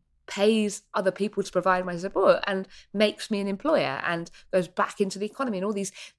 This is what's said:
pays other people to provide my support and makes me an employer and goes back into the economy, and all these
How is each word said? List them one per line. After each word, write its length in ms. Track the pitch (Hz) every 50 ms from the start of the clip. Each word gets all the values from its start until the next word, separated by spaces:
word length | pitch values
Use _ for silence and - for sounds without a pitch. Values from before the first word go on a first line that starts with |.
| _ _ _ _ _
pays 560 | - - 202 196 214 226 220 214 208 190 - - _ -
other 160 | 208 190 190
people 320 | 180 - 196 214 - - 190
to 100 | - -
provide 320 | 185 175 190 185 185 185
my 120 | 185 175
support 460 | 170 175 196 - 339 381 302 175 - -
and 200 | - 202 190 190 - - - - _ -
makes 380 | 196 214 214 - - - -
me 100 | 220 202
an 80 | 196 202
employer 520 | 196 196 - - 320 226 147 135 135 143 -
and 260 | - 175 170 170 - - - - - -
goes 140 | 185 180
back 340 | - - - 202 - - -
into 180 | 208 190 - 190
the 80 | 202
economy, 320 | 214 - - 269 254 214 180
and 60 | 185
all 80 | 208 220
these 200 | 202 196 185 - - - - -